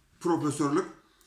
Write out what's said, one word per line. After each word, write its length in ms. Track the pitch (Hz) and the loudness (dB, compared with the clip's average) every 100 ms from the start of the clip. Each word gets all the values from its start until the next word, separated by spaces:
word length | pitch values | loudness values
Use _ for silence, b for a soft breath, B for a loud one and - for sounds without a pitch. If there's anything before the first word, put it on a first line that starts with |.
| _ _ | _ _
profesörlük, 680 | 175 160 147 135 143 156 - - b b | 0 0 0 0 0 0 -2 -10 b b